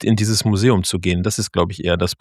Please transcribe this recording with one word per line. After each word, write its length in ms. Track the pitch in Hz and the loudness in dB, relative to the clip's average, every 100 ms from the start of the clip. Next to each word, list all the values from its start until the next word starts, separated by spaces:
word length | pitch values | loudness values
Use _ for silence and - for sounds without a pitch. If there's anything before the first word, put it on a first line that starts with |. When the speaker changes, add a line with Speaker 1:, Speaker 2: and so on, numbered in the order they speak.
Speaker 1:
in 120 | - 110 | 0 2
dieses 300 | 110 107 107 | 2 0 0
Museum 380 | 98 123 101 | 2 4 2
zu 160 | 90 90 | 0 -2
gehen. 240 | 90 90 | -2 0
Das 140 | 98 - | -2 -4
ist, 140 | - | -4
glaub 200 | 87 87 | -2 -2
ich, 120 | 95 | -2
eher 140 | 87 87 | -2 0
das 160 | 90 | -2
Speaker 2:
Ja. 40 | - | -4